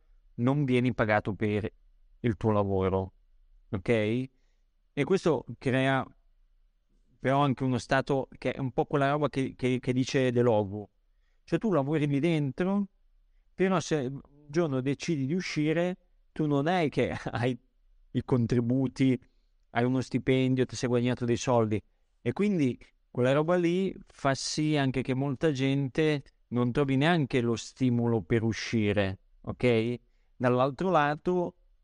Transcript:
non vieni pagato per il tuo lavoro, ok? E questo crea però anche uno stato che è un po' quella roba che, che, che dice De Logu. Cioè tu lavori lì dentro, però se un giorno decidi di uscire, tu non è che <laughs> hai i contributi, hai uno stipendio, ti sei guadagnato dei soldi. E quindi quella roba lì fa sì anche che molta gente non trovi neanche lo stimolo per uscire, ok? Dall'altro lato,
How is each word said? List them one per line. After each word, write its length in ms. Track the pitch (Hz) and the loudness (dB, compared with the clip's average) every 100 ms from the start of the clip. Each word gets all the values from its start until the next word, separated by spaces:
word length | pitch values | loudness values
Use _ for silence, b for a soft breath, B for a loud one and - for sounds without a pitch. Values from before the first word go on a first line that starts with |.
| _ _ _ - | _ _ _ -2
non 280 | 120 143 139 | 0 2 2
vieni 280 | 127 123 | 2 2
pagato 400 | 113 110 107 113 | 0 2 2 0
per 380 | 95 107 104 104 - _ _ _ _ | -2 -2 -2 -4 -8 _ _ _ _
il 180 | 123 101 | -4 0
tuo 140 | 110 | 0
lavoro, 640 | 104 98 95 95 95 92 - _ _ _ - - | 2 2 0 2 0 -2 -10 _ _ _ -20 -10
ok? 200 | 104 - 117 107 120 131 _ _ _ _ _ _ | -6 0 0 0 -2 -6 _ _ _ _ _ _
E 100 | - | -4
questo 420 | 147 190 175 139 - 117 | 0 0 2 0 -2 -8
crea 480 | 131 131 135 135 - _ _ _ _ _ _ _ _ _ _ _ | -2 0 0 0 -4 _ _ _ _ _ _ _ _ _ _ _
però 200 | 127 139 | 0 2
anche 240 | 143 120 | 2 0
uno 160 | 131 123 | 0 -2
stato 480 | - 135 - 139 - - | 0 -2 0 -2 -4 -6
che 140 | 131 | -6
è 80 | - | -4
un 120 | 135 | -4
po' 140 | - 143 | -2 -2
quella 240 | 147 139 | 0 2
roba 200 | 147 147 | 0 -2
che, 260 | - 131 - | -2 -4 -2
che, 240 | 127 127 | -2 -2
che 140 | - | 0
dice 380 | 127 127 139 127 | -2 0 2 2
De 100 | 120 | 4
Logu. 440 | 120 107 101 104 101 _ _ _ _ _ | 4 2 0 -6 -12 _ _ _ _ _
Cioè 140 | - 170 | -4 -2
tu 140 | 226 | 0
lavori 340 | 165 135 156 147 | 0 2 0 0
lì 140 | 139 | 2
dentro, 680 | 139 160 143 - 185 202 196 _ _ _ _ _ _ | 2 0 -2 -2 -2 0 -4 _ _ _ _ _ _
però 260 | - 190 185 | -2 0 0
se 160 | - 156 | 0 -2
un 260 | 127 139 - 143 147 | -2 -8 -14 _ -6
giorno 320 | 156 165 131 | -2 0 0
decidi 440 | 127 139 - 156 131 | -2 -2 -2 -2 -2
di 80 | |
uscire, 640 | 180 - 151 151 160 180 185 _ _ _ | -4 -4 -2 0 0 -2 -4 _ _ _
tu 140 | - 156 | -4 0
non 220 | 143 147 | 0 2
è 200 | 185 151 | 0 0
che 280 | - 107 - | 0 -2 -2
<laughs> 140 | - | -6
hai 260 | 113 123 127 _ _ _ _ _ | -2 -2 -4 _ _ _ _ _
i 120 | 127 | -4
contributi, 960 | - 127 113 123 117 131 131 - 131 123 _ _ _ _ _ | 0 0 2 2 2 0 0 0 2 2 _ _ _ _ _
hai 120 | 117 | -2
uno 180 | 123 131 | 0 0
stipendio, 640 | 120 131 - 131 131 131 123 | -2 -2 0 2 2 2 0
ti 80 | 107 | -2
sei 120 | 123 | 0
guadagnato 380 | 123 123 123 120 | 0 0 0 0
dei 120 | 120 | 0
soldi. 440 | - 120 110 104 - _ _ _ | 2 2 2 0 -6 _ _ _
E 100 | 123 | -6
quindi 480 | 120 208 185 131 117 B _ _ | -2 0 2 0 -2 B _ _
quella 240 | - 127 | -2 2
roba 220 | 139 160 180 | 2 2 2
lì 400 | 170 180 190 - - | 2 0 -2 -6 -16
fa 300 | - 139 135 | -6 -2 -2
sì 420 | - - 156 151 | -4 -4 0 0
anche 240 | 135 127 | 0 -2
che 140 | 123 131 | -2 -2
molta 360 | 143 127 165 | -2 0 0
gente 720 | 131 135 139 135 - 156 147 - _ - | 0 0 0 -2 0 0 0 -6 _ -6
non 220 | 120 123 | -2 0
trovi 240 | 123 139 131 | 0 0 2
neanche 460 | 151 175 135 131 | 2 2 2 0
lo 140 | 117 113 | 0 -2
stimolo 640 | - - 127 120 117 113 | -6 -2 0 2 2 0
per 220 | 90 117 | 0 0
uscire, 760 | 113 104 - 117 104 101 95 95 _ _ | 0 -2 -2 0 0 2 0 -4 _ _
ok? 540 | - - 123 113 113 123 _ _ _ - | -12 -2 2 2 0 -4 _ _ _ -4
Dall'altro 560 | 123 123 135 127 185 | 0 2 0 0 0
lato, 640 | 165 147 151 - 180 175 - _ _ | 2 2 -2 -2 -2 -2 -8 _ _